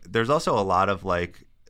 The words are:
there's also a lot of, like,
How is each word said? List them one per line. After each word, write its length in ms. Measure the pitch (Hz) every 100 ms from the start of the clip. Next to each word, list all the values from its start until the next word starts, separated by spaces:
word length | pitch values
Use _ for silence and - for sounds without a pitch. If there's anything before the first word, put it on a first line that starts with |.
| -
there's 240 | 113 113
also 300 | 151 185 120
a 0 |
lot 300 | 98 90 98
of, 160 | 95 92
like, 400 | 87 87 - - _ _